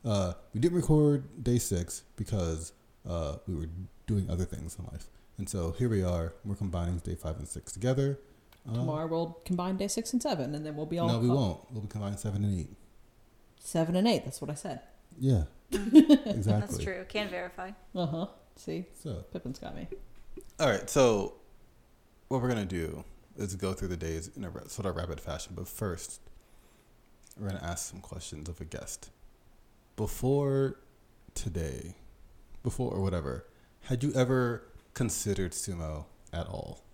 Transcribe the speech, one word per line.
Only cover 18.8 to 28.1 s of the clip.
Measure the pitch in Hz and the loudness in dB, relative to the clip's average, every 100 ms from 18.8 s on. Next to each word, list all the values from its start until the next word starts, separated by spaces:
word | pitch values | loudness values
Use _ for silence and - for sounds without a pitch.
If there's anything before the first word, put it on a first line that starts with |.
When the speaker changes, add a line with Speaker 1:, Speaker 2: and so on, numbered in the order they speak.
| 180 - | -8 -12
Speaker 1:
So. | 156 101 101 | -8 -8 -8
Speaker 2:
Pippin's | - 123 131 | -10 -8 -10
got | - - | -10 -10
me. | - - - - - - - - | -10 -10 -12 -16 -14 -14 -14 2
Speaker 1:
All | 143 | 4
right. | 98 - | 4 2
So | 147 123 104 98 - - - - - - - _ - - | 6 8 8 2 -6 -20 -20 -20 -20 -20 -20 _ -20 -2
what | 131 | 0
we're | 123 | 2
gonna | 117 95 | 0 0
do | 90 80 76 - - - - | -2 -4 -6 -12 -18 -20 -8
is | 101 95 | -6 -2
go | 95 | -2
through | 92 95 | -2 -4
the | 87 | -4
days | 82 80 78 - | -4 -4 -6 -10
in | 92 | -10
a | |
ra-, | - - | -10 -12
sort | - 95 | -4 -4
of | 82 | -2
rapid | 82 71 | -4 -6
fashion. | - 73 - 90 | -6 -8 -8 -10
But | 90 | -10
first, | - 104 85 - - - - - - - - _ - - - - - | -6 -4 -4 -10 -14 -16 -20 -20 -20 -20 -20 _ -20 -20 -20 -20 -10
we're | 101 | -6
gonna | 95 | -4
ask | 82 85 - | -4 -6 -8
some | 90 | -12
questions | - | -12